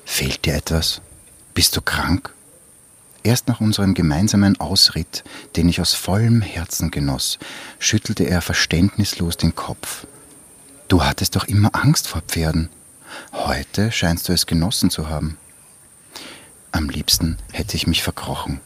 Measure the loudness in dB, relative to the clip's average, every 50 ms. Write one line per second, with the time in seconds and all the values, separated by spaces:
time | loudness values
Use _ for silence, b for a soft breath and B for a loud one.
0 | _ -4 -4 -4 -2 -2 -4 -2 -2 -2 -2 -2 -2 0 0 0 0 -2 -4 -6
1 | -10 -20 -20 -20 -20 -20 -20 -20 -20 -6 -2 0 0 0 0 -2 -2 -2 -2 -2
2 | 0 0 0 0 -2 -8 -20 -20 -20 -20 -20 -20 -20 -20 _ _ _ _ _ _
3 | _ _ -20 -2 2 2 2 2 2 -2 0 2 2 0 2 2 2 2 4 4
4 | 2 2 4 2 2 4 4 6 6 6 4 2 0 -2 2 2 2 2 2 -2
5 | -6 -6 -10 -14 B B B B B B -2 2 2 4 4 2 0 0 -2 -2
6 | -2 0 2 2 4 4 4 4 2 0 -6 -8 -8 -6 -4 -4 -4 -2 -2 -2
7 | 0 0 0 -2 -2 -4 -6 B B B B B B B B B 0 2 2 2
8 | 0 0 0 0 2 2 2 0 2 0 0 -2 0 2 4 4 4 4 2 0
9 | -2 -2 0 -2 -2 -4 -2 0 0 0 0 0 -8 -8 -10 -10 -10 -12 -12 -12
10 | -14 -20 -20 -20 -20 -20 -20 -20 -20 -20 -20 -20 -20 -20 -20 -20 0 2 2 4
11 | 4 2 0 -2 -4 -2 -2 -2 -2 2 2 4 4 4 2 2 4 4 4 2
12 | 0 -4 -6 -8 -6 -4 -2 0 0 2 2 0 -2 -2 -8 -20 -20 -20 -20 -20
13 | B B B B B B -10 -6 -4 -2 -2 -2 -4 -4 0 0 0 0 0 0
14 | 2 2 0 0 0 0 0 0 0 2 2 2 2 2 0 0 0 0 0 -2
15 | -4 -4 -4 -4 -4 -6 -6 -10 -18 -20 -20 -20 -20 -20 -20 _ -20 -20 _ _
16 | _ B B B B B B B B B B -20 -16 -6 -4 -2 -2 -2 -4 -6
17 | -2 -2 0 0 0 -2 -2 -6 -10 -12 -8 -8 -6 -4 -4 -2 -2 0 -2 0
18 | -2 -4 -6 -6 -10 -8 -8 -8 -6 -8 -8 -10 -10